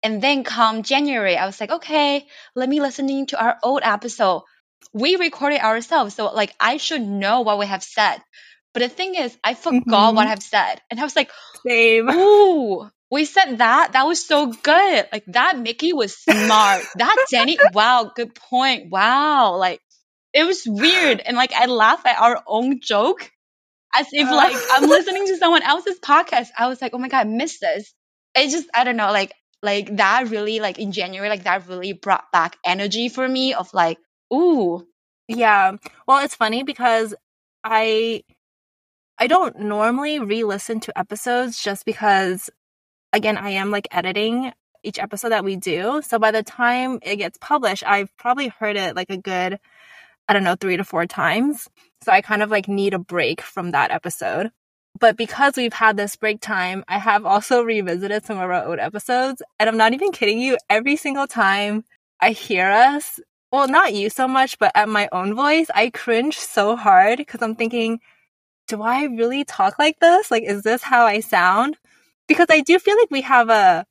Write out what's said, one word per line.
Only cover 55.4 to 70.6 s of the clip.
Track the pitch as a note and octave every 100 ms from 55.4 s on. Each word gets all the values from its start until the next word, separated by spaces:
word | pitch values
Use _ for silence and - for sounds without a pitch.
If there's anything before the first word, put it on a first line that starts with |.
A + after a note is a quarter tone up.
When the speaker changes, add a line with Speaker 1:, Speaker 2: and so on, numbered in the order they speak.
| C#4 C4+
Speaker 2:
we've | A#3+
had | - A3 G#3
this | G#3 -
break | G#3+ G#3+
time, | - G3+ F3+ F#3+ -
I | F#3+
have | G#3 G#3 G#3
also | G3 G#3+ B3
revisited | A#3 A3 F#3 F3 G3 G#3 -
some | G3+
of | F3+
our | F3+ C#3+
old | E3+
episodes. | D3+ G#3 - B3 C4 C4 - _
And | A3
I'm | A3+
not | A3
even | C4 G4
kidding | F4 G#3+ A3
you, | C4 B3+ -
every | G#3 B3+ D4
single | D4 C#4 -
time | A#3 G3 G3 G#3 G#3 A3 _ _ _
I | G3
hear | A3 - F#3+ F#3+
us, | G3+ B3+ C#4+ - - - _ _
well, | C4 C#4
not | D4 F#4
you | G#3 G3+
so | - C4
much, | C4 C4 -
but | G3+ -
at | G#3
my | G#3+ G3+
own | F3+ F#3+ G#3+
voice, | C#4 D#4 E4
I | - A#3
cringe | - - A3+ C4+ -
so | - - G3+ A#3
hard | G#3+ F#3 G3+ B3 D4
'cause | A#3
I'm | A3+ A3+
thinking, | A3+ A#3 A3+ A3+ _ _ _ _ _ _ -
"Do | G#3+
I | G#3+ B3+ D4
really | A#3 A#3 C4+
talk | C#4+ - F#3+ -
like | D4+ D#4
this? | E4 F4+ -
Like, | A#3
is | G#3 G3+